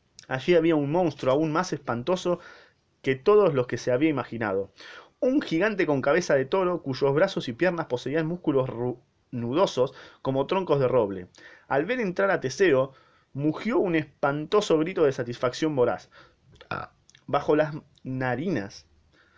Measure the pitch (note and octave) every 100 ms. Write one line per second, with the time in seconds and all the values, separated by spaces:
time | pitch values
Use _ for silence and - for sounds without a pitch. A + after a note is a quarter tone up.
0 | _ _ - C3 D3+ F3 E3 D#3 C#3+ E3+
1 | F3 - C3 C3+ D#3+ D#3 F3+ D3+ - A#2
2 | B2 F3+ F3+ F3 - - - _ _ _
3 | - C3 - G#3 F#3+ C#3 B2 A#2+ - B2
4 | D#3+ C#3 - A#2+ G#2+ F#2+ F#2+ - - -
5 | - - B3 C#4 - D#3+ G#3 F#3+ E3+ C#3
6 | C#3 D3+ - C#3+ C3 F#3+ F3+ F3 - B2+
7 | C#3 C#3 F#3 - - A#2 F3+ E3+ D3+ B2
8 | C3 D#3 D#3 F3 - C3+ B2 A2+ B2 A#2
9 | _ _ - B2 A#2 C#3+ F#3+ - B2+ -
10 | - - - C3+ C#3 F#3+ F3+ C#3+ B2+ B2
11 | G2+ F#2+ F2+ - - - - C3 E3+ B3+
12 | G3+ F3+ G3 E3+ C#3 - F#3+ C3 C3 -
13 | _ _ _ C3+ D3 D3+ G#3+ C4 F3+ D#3+
14 | D3 - C#3+ D3 D#3 G#3 - D#3+ E3 F#3
15 | D3 B2+ A#2+ A#2+ B2 - D#3 C#3+ A#2+ F#2
16 | - - - _ _ - - - - _
17 | _ _ - C#3+ D3+ D3+ D3+ D3 - _
18 | C3 C3 B2+ B2 F3+ C#3 G2 - _ _
19 | _ _ _